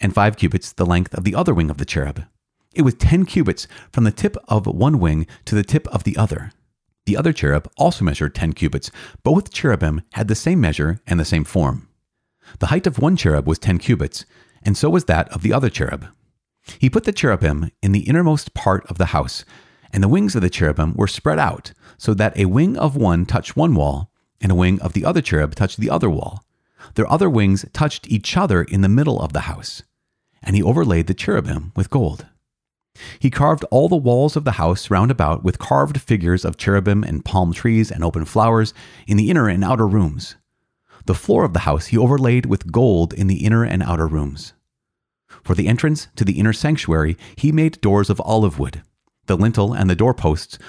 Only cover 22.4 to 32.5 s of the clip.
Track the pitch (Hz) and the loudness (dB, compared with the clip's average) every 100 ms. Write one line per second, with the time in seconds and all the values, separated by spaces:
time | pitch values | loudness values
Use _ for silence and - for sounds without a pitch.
22.4 | 95 107 180 - 151 135 101 85 90 - | 2 2 2 0 -2 0 2 2 0 -2
23.4 | - - 165 101 71 69 92 _ _ _ | -2 0 2 2 2 -2 -8 _ _ _
24.4 | 95 90 92 95 90 101 160 175 - 78 | 0 2 4 2 -2 -2 0 -2 0 0
25.4 | 76 - 98 - 107 82 107 73 - - | 0 0 -4 -2 -2 0 0 0 -4 -12
26.4 | - _ _ _ - - - 160 190 117 | -18 _ _ _ -8 -4 0 2 2 2
27.4 | 98 95 - - 151 - - 107 - 180 | 2 2 -2 -4 -2 -4 -4 -4 -2 -2
28.4 | 185 92 - 98 98 113 151 - - 73 | 2 0 0 0 2 4 2 -2 -4 -6
29.4 | - - - - - _ _ _ _ _ | -6 -10 -12 -16 -20 _ _ _ _ _
30.4 | - 101 92 147 143 85 80 92 - 208 | -2 0 2 2 2 2 0 -4 -2 -2
31.4 | 135 73 82 - 98 135 87 78 - _ | -2 -6 -6 -4 -2 0 -2 -4 -14 _
32.4 | _ | _